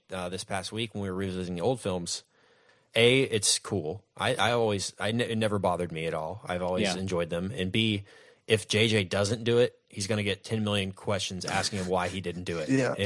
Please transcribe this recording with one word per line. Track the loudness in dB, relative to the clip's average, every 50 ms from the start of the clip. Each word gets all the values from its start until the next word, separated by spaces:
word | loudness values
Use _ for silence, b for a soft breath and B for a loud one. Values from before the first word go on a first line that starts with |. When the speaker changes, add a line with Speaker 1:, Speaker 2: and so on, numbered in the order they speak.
| _ -10
Speaker 1:
uh, | -6 -6 -6 -6
this | -6 -8 -6
past | -6 -6 -6 -4 -6
week | -6 -6 -6 -6 -4
when | -4
we | -4 -4
were | -2
revisiting | -2 -2 -2 -2 -4 -4 -4 -4
the | -2
old | 0 0 0 0
films. | -2 -2 -2 -2 -4 -6 -6 -8 b b b b b b b b b b b b b b 2
A, | 4 6 6 6 6 4
it's | 2 0 2 2 2 2 0
cool. | 0 -2 -2 -2 -2 -2 -6 -8 -10 _ -6
I, | -2 -2 0 2
I | 2 2 2
always, | 4 4 2 2 2 0 -2 -6 -6 -4
I | -2 0
ne-, | 0 0 0
it | 0 0
never | 0 2 2 2 2
bothered | 2 2 2 0 -2 -4
me | -4 -4 -4
at | -2 -2
all. | -2 -4 -6 -8 -8 -6
I've | -4 -4 -2
always | 0 0 0 2 2 2 0
Speaker 2:
Yeah. |
Speaker 1:
enjoyed | 0 -2 -2 0 0 0 -2
them. | -2 -4 -4 -4 -2
And | -2 -2 2
B, | 2 4 4 4 2 0 -4 b b b b b b b b
if | 2 2 2 2 2
J | 2 4 4 4
J | 4 2 2
doesn't | 2 0 0 0 0 0 0 0
do | 2 4 4
it, | 4 4 0 _ _ _
he's | -10 -6 -4
gonna | -2 -2 0
get | 0 -2 -2 -4 -4
ten | -4 -2 -2 0
million | 0 0 0 0 -2
questions | -4 -6 -4 -2 -2 -2 -2 -4 -6 -6 -4
asking | -2 -2 0 -2 -2 -2 -4
him | -2 0
why | 0 0 0 0
he | -4 -6
didn't | -6 -6 -6 -6 -6
do | -4 -4 -2
it. | 0 2
Speaker 3:
Yeah, | 2 2 2 0
Speaker 1:
And | 0 0 2